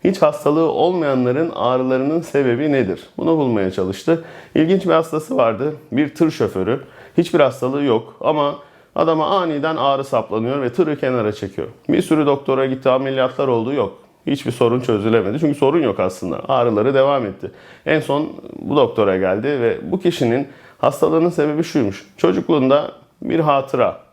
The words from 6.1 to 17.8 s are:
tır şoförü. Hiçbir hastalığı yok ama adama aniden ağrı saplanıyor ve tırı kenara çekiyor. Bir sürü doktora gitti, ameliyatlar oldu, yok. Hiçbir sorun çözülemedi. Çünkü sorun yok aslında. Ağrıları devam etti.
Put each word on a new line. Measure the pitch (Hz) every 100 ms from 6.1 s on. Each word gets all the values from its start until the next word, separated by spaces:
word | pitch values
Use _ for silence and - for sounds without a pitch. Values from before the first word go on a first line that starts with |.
tır | - 160
şoförü. | - 104 95 92 139 - - - -
Hiçbir | 170 170
hastalığı | 135 117 127 143
yok | 143 110 - -
ama | - 151 143 151 - - _
adama | - 160 160 151
aniden | 196 175 147 156 160
ağrı | 135 139
saplanıyor | 135 123 110 107 117 139
ve | 120
tırı | 123 160 139
kenara | 135 127 107
çekiyor. | 104 98 - 67 - -
Bir | -
sürü | 185 156 143
doktora | 139 139 135 135
gitti, | 131 131
ameliyatlar | 131 135 135 127 131 139
oldu, | 117 113
yok. | 143 101 - - _ -
Hiçbir | 143 127
sorun | 123 120 123
çözülemedi. | 127 107 107 113 95 135
Çünkü | 156
sorun | 139 135 165
yok | 131 98
aslında. | 92 - 90 67 -
Ağrıları | 131 120 104 120
devam | 135 135 139 107
etti. | 95 - - - -